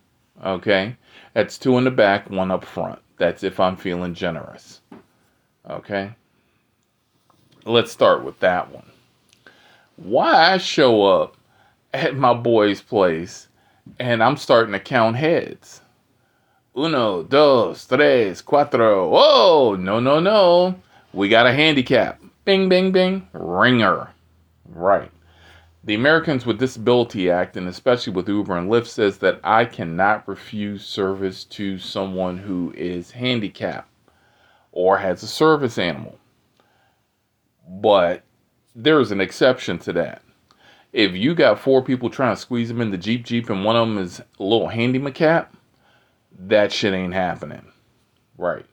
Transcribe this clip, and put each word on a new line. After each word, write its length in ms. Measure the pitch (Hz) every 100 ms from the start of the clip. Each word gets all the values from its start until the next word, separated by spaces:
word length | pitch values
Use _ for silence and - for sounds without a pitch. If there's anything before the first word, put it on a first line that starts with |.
| _ _ _ _ 95
Okay? 500 | 92 107 98 101 127 _ - -
That's 240 | 117 101 -
two 200 | 135 123
in 40 |
the 80 | 131
back, 380 | 127 101 101 -
one 220 | 95 92
up 120 | 92
front. 360 | - - 87 - _ _
That's 260 | 87 87
if 160 | 95 -
I'm 160 | 92 92
feeling 380 | 95 87 90
generous. 680 | 85 90 78 - - - - _ - _ _ _ _ _ _ -
Okay? 440 | - - 101 101 117 _ _ _ _ _ _ _ _ _ _ _ _ _ _ 110
Let's 260 | 117 113
start 320 | - 110 76
with 160 | 65 -
that 300 | 92 90 -
one. 200 | 69 - _ _ _ _ _ _ _ _ _ _ _
Why 580 | 95 123 214 208 165
I 40 | 190
show 460 | - - 131 110
up 320 | 98 90 80 - _ _ _ _ _
at 220 | 135 135 135
my 180 | 131
boy's 480 | 120 120 113 104 98
place 680 | - 113 90 80 87 - - _ _ _ - -
and 240 | 123 117
I'm 140 | 113 143
starting 360 | - 123 113
to 60 | 98
count 360 | - 131 113 120
heads. 680 | 156 156 - - - - _ _ _ _ _ _ _ _ _ 123
Uno, 480 | 160 143 110 92
dos, 640 | 82 135 147 127 92 - -
tres, 560 | 127 147 131 101 85
cuatro. 680 | - 143 143 127 113 98 85
Oh, 600 | 139 285 277 202 160 123 95
no, 240 | 92 110
no, 200 | 127 151
no. 560 | 180 214 180 175 180 185 _ _ _
We 160 | 87 98
got 160 | 113 123
a 80 |
handicap. 680 | 131 156 147 123 123 98 - - _ -
Bing, 220 | 196 190
bing, 240 | 185 190
bing. 360 | 185 185 190 185
Ringer. 760 | 82 85 90 117 123 101 85 - _ _ _ _ _ _
Right. 440 | 82 90 95 64 _ _ _ - - _ _
The 120 | - 107
Americans 500 | 135 160 160 135 117
with 140 | 104
Disability 680 | 127 117 110 123 120 104 90
Act, 280 | 87 92 101
and 100 | 90
especially 460 | 90 131 123 -
with 160 | 90 98
Uber 280 | 104 98 87
and 140 | 90
Lyft, 160 | 117 117
says 300 | - 104 95
that 200 | 92 -
I 220 | 85 110 117
cannot 640 | - 90 82 98 107 -
refuse 560 | 95 - 107 104 98 -
service 580 | - 95 95 95 92 -
to 320 | - 101 95
someone 600 | - 104 95 92 92 90
who 360 | 101 90 85 -
is 360 | 85 90 90
handicapped 800 | 120 127 120 98 - 101 76 - _ _ _ _ _ _ _ _
or 260 | - 92 98
has 240 | 98 90
a 60 | 107
service 500 | - 156 151 131 117
animal. 400 | 87 71 - - _ _ _ _ _ _ _ _ _ _ _ _ _ _ _
But 560 | 92 110 101 87 90 - _ _ _ _ 120
there 240 | 123 156
is 120 | 110
an 100 | 98
exception 560 | 92 - 135 123 - 87
to 140 | -
that. 300 | 85 73 - _ _ _ _ _ _ _
If 220 | - 101 92
you 180 | 123
got 260 | 170 131 107
four 220 | - 131
people 300 | 127 123 120
trying 240 | - 127 98
to 60 |
squeeze 260 | - 123 117
them 120 | 117
in 120 | 113
the 80 | 95
Jeep 260 | 101 123 120
Jeep 240 | 120 117
and 160 | 98 101
one 100 | 117
of 120 | 113
'em 100 | 104
is 220 | 90 - - _
a 40 |
little 240 | 98 113 82
handicap, 880 | 113 120 131 143 127 160 165 - _ _ _ _ _ _ _ _ -
that 340 | 92 107 104
shit 220 | - 107
ain't 220 | 92 92 92
happening. 500 | 90 82 73 73 - _ _ _ _ _ _ _
Right. 280 | 90 78 -